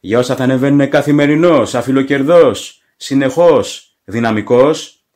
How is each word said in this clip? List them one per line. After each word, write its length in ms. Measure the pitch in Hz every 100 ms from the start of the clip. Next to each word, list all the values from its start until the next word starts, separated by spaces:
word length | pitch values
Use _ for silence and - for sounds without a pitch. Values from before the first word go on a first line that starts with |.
για 180 | 95 113
όσα 180 | 127 131
θα 80 |
ανεβαίνουν 440 | 127 131 139 143 139
καθημερινώς, 840 | 151 143 147 143 151 175 156 107
αφιλοκερδώς, 1080 | 127 120 131 135 143 139 175 147 101 - _ _ _
συνεχώς, 1000 | - 139 135 131 175 143 98 - _ _
δυναμικός. 1000 | - 104 117 110 104 123 135 156 - _ _